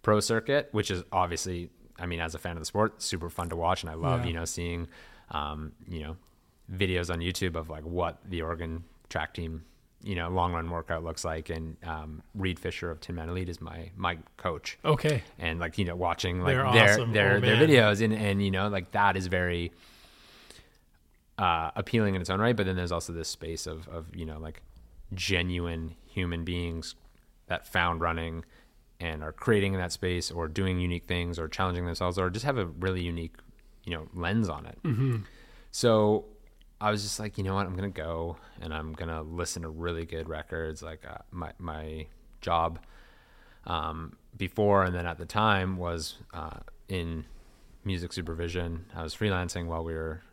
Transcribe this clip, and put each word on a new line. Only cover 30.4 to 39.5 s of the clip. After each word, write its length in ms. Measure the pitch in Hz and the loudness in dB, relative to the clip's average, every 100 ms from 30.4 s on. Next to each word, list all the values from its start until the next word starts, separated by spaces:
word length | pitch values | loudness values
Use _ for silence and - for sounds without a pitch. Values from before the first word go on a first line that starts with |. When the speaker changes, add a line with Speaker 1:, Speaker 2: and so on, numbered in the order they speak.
| 80 | -4
Speaker 1:
doing 320 | 90 95 90 | 0 0 2
unique 260 | 87 87 - | 0 -2 -2
things 320 | 87 87 85 | -2 0 -4
or 100 | 80 | -6
challenging 380 | - 92 87 87 | 0 0 0 -2
themselves 320 | 82 90 90 | 0 0 2
or 120 | 92 | 0
just 160 | 95 135 | 0 0
have 120 | 131 | 0
a 80 | 87 | -2
really 360 | 85 92 90 | -2 0 0
unique, 340 | 87 85 82 - - - - - | -2 -4 -6 -12 -20 -20 -20 -16
you 100 | - | -8
know, 140 | 85 78 | -6 -6
lens 340 | 90 87 110 101 | -4 0 2 0
on 180 | 76 - | -4 -10
it. 140 | - | -6
Speaker 3:
Mm-hmm. 340 | 165 113 135 113 98 - - - - | -2 2 2 0 -6 -18 -20 -20 -12
Speaker 1:
So 540 | - 120 110 107 107 - - - - - - | 2 6 8 6 4 0 -20 -20 -20 -20 -2
I 120 | 107 | 0
was 120 | 104 | 0
just 160 | 101 - | -2 -6
like, 180 | 107 - | -6 -4
"You 60 | |
know 120 | 95 95 | -2 0
what? 100 | 92 | -2
I'm 100 | 92 | -2
gonna 140 | 98 | -4
go 480 | 95 78 82 85 82 - - | -4 -4 -4 -4 -8 -14 -12
and 120 | 80 | -8
I'm 200 | 78 80 | -6 -6
gonna 280 | 78 82 80 | -6 -6 -6
listen 420 | 78 85 85 | -6 -4 -4